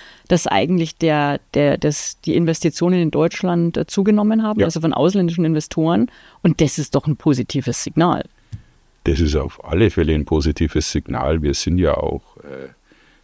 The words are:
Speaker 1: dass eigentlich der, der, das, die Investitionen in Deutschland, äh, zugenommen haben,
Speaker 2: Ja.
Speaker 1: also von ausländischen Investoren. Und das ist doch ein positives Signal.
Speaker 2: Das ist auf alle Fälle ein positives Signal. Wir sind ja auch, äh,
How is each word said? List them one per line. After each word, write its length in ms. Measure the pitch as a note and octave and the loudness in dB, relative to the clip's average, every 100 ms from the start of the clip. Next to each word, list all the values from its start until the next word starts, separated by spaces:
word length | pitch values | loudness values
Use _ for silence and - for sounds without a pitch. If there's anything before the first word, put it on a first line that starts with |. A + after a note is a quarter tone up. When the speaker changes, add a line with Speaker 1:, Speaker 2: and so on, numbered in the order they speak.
| - - - | -20 -14 0
Speaker 1:
dass 180 | F3+ - | 0 2
eigentlich 520 | G2 C#3 F3+ D#3+ - | 0 2 0 -2 -2
der, 420 | E3 D3+ C#3+ C#3 _ | 0 2 0 -2 _
der, 240 | - D3 C3+ | 0 2 2
das, 420 | D3+ D3 - - - | 0 -2 -6 -8 -2
die 100 | D#3+ | 0
Investitionen 640 | E3 D#3+ D#3+ - F3 F#3 | 0 0 -2 0 0 2
in 100 | E3 | 2
Deutschland, 680 | C#3+ E3 - F3+ F3 E3+ - | 0 0 0 -2 0 0 -2
äh, 80 | D#3 | -4
zugenommen 560 | - G3 G#3 G#3 A3 | 0 2 2 2 2
haben, 160 | A3 G#3+ | 0 0
Speaker 2:
Ja. 60 | F#3+ | 0
Speaker 1:
also 160 | D#3+ | 0
von 100 | E3 | 0
ausländischen 540 | - D#3+ G3+ F3 E3+ E3 | 2 2 2 0 0 0
Investoren. 680 | D#3 - - D#3+ F3+ A#3+ - - - | 0 -2 -2 0 2 0 -4 -20 -2
Und 160 | F3 - | 0 2
das 180 | D3+ - | 2 0
ist 160 | C#3+ C#3+ | -2 -2
doch 120 | - | -2
ein 80 | C#3+ | 0
positives 680 | D#3+ C3 A#2+ C#3 B2+ A2+ | 0 0 0 -4 -4 -4
Signal. 440 | - - E3+ A#2 - _ _ - - _ _ _ - | -4 0 2 0 -4 _ _ -20 -20 _ _ _ -2
Speaker 2:
Das 140 | C#2+ | 0
ist 160 | D#2 D2 | 2 0
auf 300 | C#2 - - | -4 -10 -4
alle 240 | D#2+ G#2 | 0 2
Fälle 240 | F#2 D#2+ | 2 0
ein 120 | D#2 C#2 | 0 0
positives 680 | D#2 D2+ D2 D#2+ D#2 - | 0 0 0 -2 -2 -4
Signal. 500 | D2 - B1+ C2+ E2 | -4 -4 -4 -2 0
Wir 140 | C#2+ - | 0 -2
sind 240 | - F2 | -2 0
ja 160 | D#2+ - | 2 0
auch, 400 | - D2 - - | -2 -6 -10 -20
äh, 300 | C#2+ C2+ C2+ - _ _ _ _ | -18 -16 -18 -20 _ _ _ _